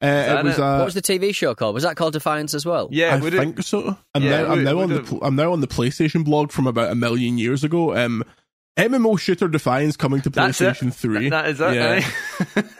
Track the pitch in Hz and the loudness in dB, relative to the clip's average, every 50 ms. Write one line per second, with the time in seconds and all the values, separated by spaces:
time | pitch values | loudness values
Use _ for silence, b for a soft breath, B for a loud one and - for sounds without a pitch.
0 | - 143 143 143 135 - - 139 147 - - - 139 139 139 139 131 190 175 196 | 0 2 2 2 2 2 0 2 2 0 0 0 0 2 2 2 0 0 -2 -4
1 | - - 196 180 190 202 196 - - 139 113 - 120 107 104 123 151 175 156 - | -2 -2 -2 0 0 -2 -2 0 -2 -2 -2 0 -2 -2 0 0 -2 -2 -2 0
2 | 165 160 151 151 - 160 151 151 151 147 151 147 143 170 170 143 95 - 139 156 | -2 -2 -2 -2 -2 -2 -2 -2 -2 -4 -4 -4 -2 -2 -2 -2 -2 -2 0 0
3 | 165 165 143 139 143 165 175 185 139 156 - - 185 - - 202 - - 196 - | 2 2 2 2 0 0 0 0 0 0 -2 -6 -6 -2 -2 -2 -2 -4 -6 -8
4 | _ _ - 143 139 139 139 156 160 - - 139 135 139 151 180 190 175 143 147 | _ _ -2 0 2 2 2 2 2 2 2 2 2 2 2 0 0 0 0 -2
5 | 123 - - - - 139 135 139 156 170 180 160 135 - - - 120 123 - - | -2 -4 -6 -4 -2 0 0 2 2 2 2 0 0 -2 -2 -2 -2 0 0 0
6 | 165 151 - 170 156 147 147 151 151 147 - - 131 127 113 117 117 87 107 120 | 0 2 2 0 0 2 2 2 0 0 0 0 0 0 2 0 0 0 0 0
7 | 120 117 117 123 123 120 123 120 110 117 135 135 147 151 165 170 165 147 87 117 | 0 0 0 0 0 0 0 0 0 0 0 0 0 0 0 0 0 0 0 0
8 | 120 120 117 110 120 b b b b b _ _ _ _ - - 190 233 262 262 | 0 0 -2 -4 -6 b b b b b _ _ _ _ -2 0 0 2 2 2
9 | 226 220 214 165 - - 180 - 202 170 156 151 - 135 123 135 147 151 143 - | 4 4 2 2 2 0 0 0 0 0 0 0 0 0 0 2 0 0 0 0
10 | - 131 139 139 135 120 - - 165 190 123 - 175 190 - - 131 123 120 - | 0 0 0 0 -2 -2 0 0 0 0 2 2 0 0 0 0 -4 -4 -4 -2
11 | - 117 107 104 120 139 160 156 156 156 147 135 160 180 - - - - - 190 | -2 -2 0 0 0 0 0 0 0 -2 0 0 0 2 2 2 2 2 2 0
12 | - - - - - - - 571 180 - - 196 - - - | 0 -2 -6 -8 -8 -8 -6 -6 -6 -2 -2 -4 -4 -4 -8